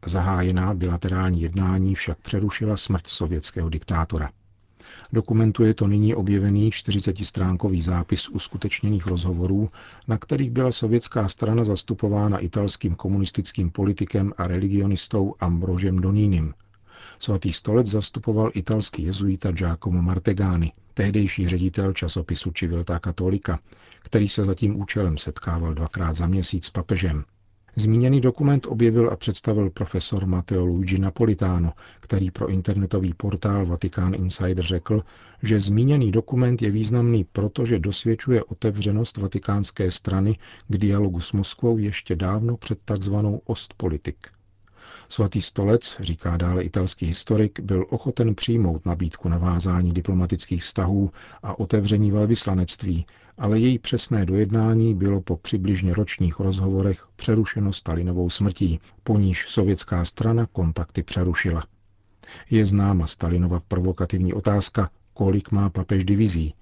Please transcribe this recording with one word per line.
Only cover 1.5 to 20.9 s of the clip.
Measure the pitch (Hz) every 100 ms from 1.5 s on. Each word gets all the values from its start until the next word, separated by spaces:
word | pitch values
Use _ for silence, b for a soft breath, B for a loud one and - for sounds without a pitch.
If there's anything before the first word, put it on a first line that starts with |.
| 90 95 95 95 95
však | - 82
přerušila | - 101 101 - 110 101
smrt | - 92 -
sovětského | - 85 80 - - 82
diktátora. | 78 - 82 82 78 73 - _ _ _ B B B B
Dokumentuje | 113 - 110 110 104 110
to | 110 101
nyní | 104 107 113
objevený | 98 101 101 101 110
čtyřicetistránkový | - - 98 101 95 95 - 92 90 104 92
zápis | 82 87 87 98 -
uskutečněných | 104 - - 101 - 101 104 90
rozhovorů, | 90 90 87 92 98 104 B B B -
na | 113
kterých | - 139 135
byla | 120 127
sovětská | 117 110 117 - - 101
strana | - 107 110
zastupována | 110 98 - 104 107 104 104 101
italským | 90 107 101 - 104 85
komunistickým | 95 98 95 - 92 - 87
politikem | 85 98 98 95 104 98 -
a | 87
religionistou | 90 98 101 98 95 - 107 98 -
Ambrožem | 87 85 90 90 95 92
Donínim. | 92 101 104 90 78 - _ _ B B B B
Svatý | - 98 98
stolec | 85 - 110 117
zastupoval | 107 101 - 107 107 110
italský | - 90 110 104 -
jezuita | 82 98 98 95 101
Giacomo | 85 90 82 - 90
Martegani, | 87 92 101 98 98 87 82 - -